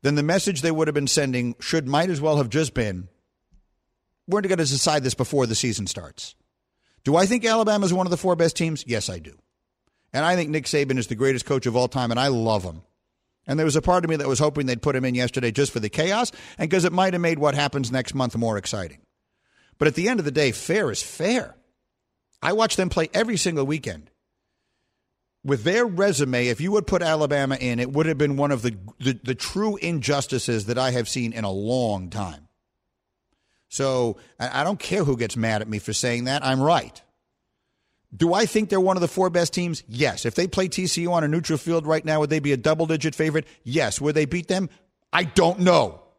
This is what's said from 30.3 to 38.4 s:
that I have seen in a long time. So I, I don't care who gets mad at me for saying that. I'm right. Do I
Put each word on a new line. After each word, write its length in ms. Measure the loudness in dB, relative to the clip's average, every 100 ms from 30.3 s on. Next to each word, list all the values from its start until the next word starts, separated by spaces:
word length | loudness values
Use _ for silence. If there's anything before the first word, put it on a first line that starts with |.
| -4 -2 -2 -2
that 100 | -2
I 140 | 0
have 180 | 0 -2
seen 240 | -4 -4
in 120 | -4
a 60 | -4
long 600 | -4 -2 -2 0 -2 -6
time. 380 | -8 -8 -10 _ _ _ _ _ _ _ _ _ _ _ _ _
So 500 | -4 0 2 0 -2 -12 _
I, 220 | -6 -2
I 40 |
don't 140 | -2 -2
care 260 | -4 -2
who 120 | 0 0
gets 200 | -2 -2
mad 260 | 0 0
at 60 | -2
me 100 | -6
for 140 | -4
saying 320 | -4 -2 -2
that. 200 | -2 -2
I'm 160 | 0 2
right. 400 | 4 2 0 -16 _ _ _ _ _ _ _ _ _ _ _
Do 200 | 0 2
I 100 | 2